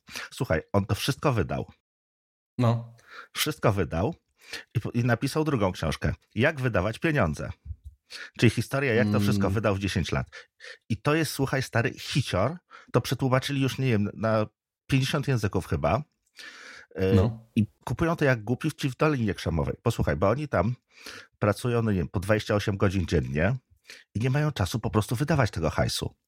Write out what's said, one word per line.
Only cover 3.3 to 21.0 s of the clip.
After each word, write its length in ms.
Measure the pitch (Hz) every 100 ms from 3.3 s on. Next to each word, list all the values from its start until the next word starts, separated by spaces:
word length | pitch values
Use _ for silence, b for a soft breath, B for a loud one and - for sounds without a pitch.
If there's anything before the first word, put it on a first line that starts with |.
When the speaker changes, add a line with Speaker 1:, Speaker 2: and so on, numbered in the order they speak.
Speaker 1:
Wszystko 400 | - - 151 -
wydał 420 | 101 87 82 110 175 _ _ B B B
i 60 | -
po-, 100 | 110
i 140 | 120
napisał 400 | 120 117 139 -
drugą 280 | 156 139 101
książkę. 420 | 90 82 73 80 - _
Jak 260 | - 131 151
wydawać 380 | 127 101 92 117
pieniądze. 520 | 170 147 90 71 - - - - - - _ B B -
Czyli 120 | 120
historia, 440 | - 113 135 139
jak 100 | 113
to 40 | 107
Speaker 2:
Mm. 120 | 104
Speaker 1:
wszystko 280 | 101 101 98
wydał 240 | 101 107
w 40 | 95
dziesięć 340 | 98 95 78
lat. 140 | - - B B _ B B _
I 80 | 113
to 180 | -
jest, 180 | 156 151
słuchaj, 300 | - 135 135
stary 300 | 127 113 117 -
hicior. 580 | - - - - 110 175 _ B B
To 80 | 123
przetłumaczyli 600 | - 131 135 127 - 139
już, 160 | 135 -
nie 80 | 131
wiem, 240 | 110 101
na 320 | - 110 110 107 _ _ _ _
pięćdziesiąt 420 | 135 135 156 135
języków 380 | 127 104 98 -
chyba. 360 | - 73 107 - _ _ B B B B B B -
Y, 140 | 95
Speaker 2:
No. 320 | 98 104 113 - -
Speaker 1:
i 100 | 101 -
kupują 320 | - 127 165 165
to 80 |
jak 200 | 147 123
głupi 260 | 104 127 156
w, 40 |
ci 160 | - 139
w 60 | 127
Dolinie 380 | 156 143 110
Krzemowej. 400 | 90 - 82 69 -
Posłuchaj, 340 | - - 87 76
bo 120 | 98
oni 200 | 127 151
tam 260 | 98 95 127 _ B